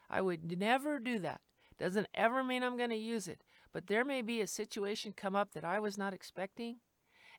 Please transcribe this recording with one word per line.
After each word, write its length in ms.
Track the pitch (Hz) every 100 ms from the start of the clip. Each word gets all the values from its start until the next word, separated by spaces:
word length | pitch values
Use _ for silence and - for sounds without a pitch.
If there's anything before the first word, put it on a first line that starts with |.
| -
I 120 | -
would 360 | 190 170 165 175
never 440 | 208 262 294 294
do 180 | 233 233
that. 200 | 156 - _ _ - -
Doesn't 280 | 180 202 -
ever 300 | - 220 254
mean 180 | 254 254
I'm 140 | 247 240
gonna 180 | 240
use 320 | 220 220 233 185
it. 160 | - _ - -
But 160 | 165 180
there 160 | 214
may 180 | 277 262
be 180 | 220 233
a 60 | 185
situation 640 | - 220 220 202 220 214
come 220 | - 196
up 180 | 196 202
that 100 | -
I 160 | 165 202
was 180 | 214 202
not 160 | 196
expecting, 600 | 185 - - 190 - 233 240 _ _ _ _ -